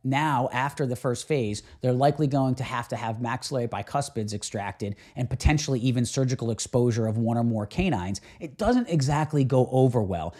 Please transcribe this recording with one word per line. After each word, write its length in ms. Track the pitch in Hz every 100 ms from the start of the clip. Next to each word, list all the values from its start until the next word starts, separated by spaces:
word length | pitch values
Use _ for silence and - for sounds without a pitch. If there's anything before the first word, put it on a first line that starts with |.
now, 460 | 131 135 156 135 131
after 320 | 123 139 - 139
the 100 | 123
first 320 | 135 117 -
phase, 340 | 147 110 104 - -
they're 100 | 127
likely 340 | 127 139 151 151
going 280 | 139 135
to 100 | 127
have 240 | 123 123 113
to 80 | 113
have 240 | 113 110
maxillary 480 | 120 123 - 135 117
bicuspids 640 | 101 104 - - - 107
extracted 640 | 104 - 110 101 95 101 101 - -
and 120 | 123
potentially 520 | 123 - 151 - 131
even 260 | 127 123 117
surgical 440 | - 131 131 117
exposure 560 | 110 - 127 123 117 110
of 120 | 110
one 180 | 113 117
or 80 |
more 220 | 117 113 104
canines, 560 | - 185 120 90 98 - -
it 160 | 170 -
doesn't 320 | 214 247 240
exactly 560 | 165 135 147 151 147
go 240 | 131 131 123
over 320 | 131 131 120
well, 320 | 98 87 80